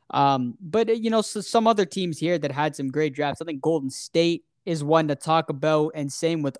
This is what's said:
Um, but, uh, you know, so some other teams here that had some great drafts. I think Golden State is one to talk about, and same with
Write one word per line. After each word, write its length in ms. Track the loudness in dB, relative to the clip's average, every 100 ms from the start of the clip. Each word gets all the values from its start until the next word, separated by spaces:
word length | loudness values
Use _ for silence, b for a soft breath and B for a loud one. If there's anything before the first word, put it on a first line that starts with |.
| -4
Um, 440 | 2 4 4 -2 -6
but, 280 | -4 0 2
uh, 40 |
you 160 | 0 2
know, 120 | 0
so 200 | 0 -6
some 260 | 0 2 4
other 160 | 4
teams 360 | 2 -2 -4 -2
here 180 | 0 0
that 160 | -2
had 200 | -2 -2
some 160 | -2 -4
great 240 | -2 -2
drafts. 280 | -2 -4 -4
I 40 | -8
think 160 | -4
Golden 280 | 0 0 -2
State 560 | -8 -2 2 2 0 -6 _ -6
is 160 | -4
one 280 | 2 2 2
to 60 | -2
talk 340 | 0 0 0
about, 420 | -2 2 2 0
and 180 | -2 -6
same 300 | -2 -2 0
with 140 | -2